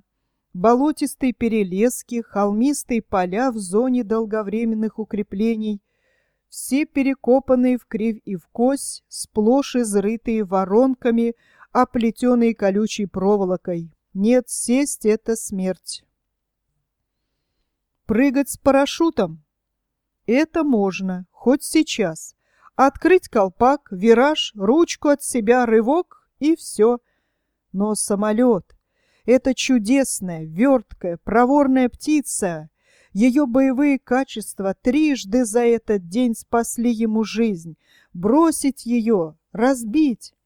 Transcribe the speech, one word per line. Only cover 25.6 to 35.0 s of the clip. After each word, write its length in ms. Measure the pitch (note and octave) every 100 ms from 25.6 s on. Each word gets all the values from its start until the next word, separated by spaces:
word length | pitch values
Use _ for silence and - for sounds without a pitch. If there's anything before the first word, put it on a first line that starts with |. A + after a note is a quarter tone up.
| A#3+
рывок — 600 | A3 A3 E4 - _ _ -
и 160 | D4 E4
все. 420 | - - A3 A#3+ _ _ _ _ _ _ _
Но 200 | F#3+ G#3+
самолет — 800 | G#3 - G3+ G#3+ G#3+ B3+ G3 - _ _ _ _ _ -
это 280 | B3 C4+
чудесная, 920 | B3 - B3+ G3+ C#4 B3+ - F#3 E3 D#3+
верткая, 720 | E3 C4+ C4 - - F3+ E3+
проворная 720 | - A3 B3 D4 C4+ C4 B3
птица. 800 | - - D4+ - - F#3+ D#3+ D#3 _ _ _ _
Ее 340 | G3 B3+ B3+ C#4
боевые 540 | C4 C4+ B3 D4 C4+
качества 760 | - B3 - A3 - - F#3+
трижды 720 | F#3 B3+ C#4+